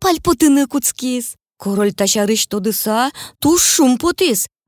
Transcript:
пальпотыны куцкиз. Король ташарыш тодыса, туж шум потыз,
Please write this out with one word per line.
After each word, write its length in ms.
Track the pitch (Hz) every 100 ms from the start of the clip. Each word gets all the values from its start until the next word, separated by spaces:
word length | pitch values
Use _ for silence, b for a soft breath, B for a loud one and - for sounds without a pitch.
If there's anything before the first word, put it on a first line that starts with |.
пальпотыны 680 | 381 330 - 294 311 277 277
куцкиз. 680 | 285 - - 254 247 233 - _ -
Король 340 | 202 196 208
ташарыш 540 | - 196 214 208 220 -
тодыса, 640 | 208 202 202 214 220 269 - B B
туж 240 | 285 349
шум 360 | - - 269 254
потыз, 480 | 330 349 349 214 - _